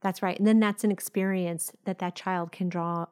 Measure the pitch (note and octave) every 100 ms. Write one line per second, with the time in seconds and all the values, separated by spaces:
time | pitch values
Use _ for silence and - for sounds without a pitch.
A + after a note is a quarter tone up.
0 | F#3+ - F#3 - G#3 A3 G#3 G3+ G#3+ F#3+
1 | - G3 F#3+ F#3 F3 E3 - - - F#3
2 | F3+ - F#3 F3+ E3+ - F3+ E3+ E3+ E3+
3 | E3+